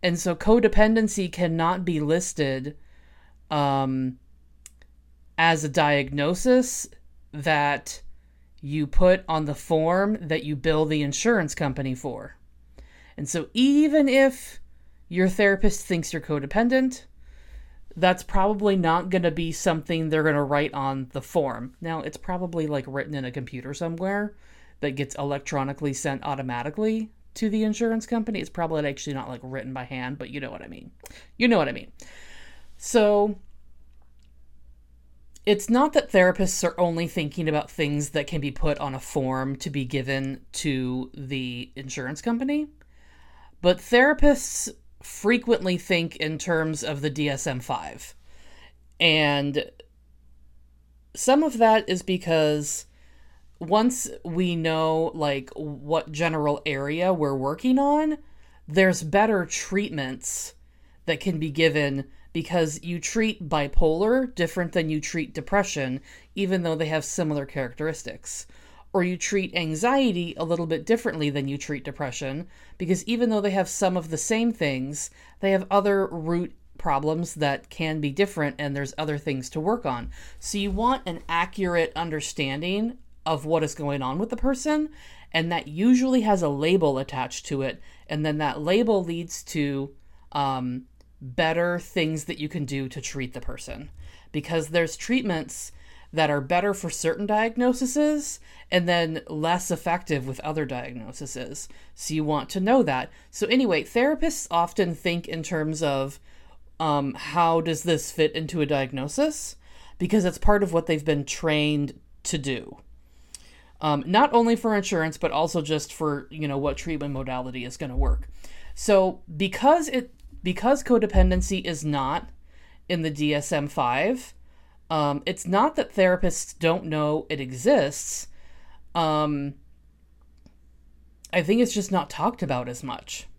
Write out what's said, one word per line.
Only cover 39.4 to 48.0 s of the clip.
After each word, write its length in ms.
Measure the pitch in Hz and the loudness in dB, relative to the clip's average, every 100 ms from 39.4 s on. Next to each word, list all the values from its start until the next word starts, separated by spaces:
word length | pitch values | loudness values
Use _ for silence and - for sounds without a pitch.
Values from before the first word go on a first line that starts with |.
| 135 135 | -2 -4
to 140 | - | -6
be 120 | 143 | -4
given 580 | 127 139 123 135 135 135 - | -4 -4 -2 -2 -4 -8 -12
to 560 | - 156 131 127 127 127 - | -6 -2 -2 -2 -4 -6 -12
the 560 | 131 139 127 123 123 - | -8 -6 -6 -8 -12 -12
insurance 460 | 135 139 127 156 | -12 -8 -8 -6
company, 460 | - 233 262 294 302 - - - - - - - - - | -4 -2 0 -2 -4 -12 -20 -20 -20 -20 -20 -20 -20 0
but 180 | 175 185 | 2 2
therapists 880 | - 240 269 294 294 269 - - - - - - | 4 6 6 8 8 8 0 -6 -8 -10 -20 -20
frequently 760 | - - 202 240 240 226 185 180 | -18 -2 2 2 4 2 2 -2
think 400 | - 180 165 - | 0 0 0 -4
in 200 | 156 156 | -4 -4
terms 460 | - 165 160 156 | -2 0 0 -2
of 180 | - 147 | -4 -2
the 80 | 147 | -4
D 200 | 139 147 | -2 -2
S 180 | 170 - | -2 -4
M 120 | 127 | -6
five. 540 | 120 131 73 60 | -4 -6 -6 -14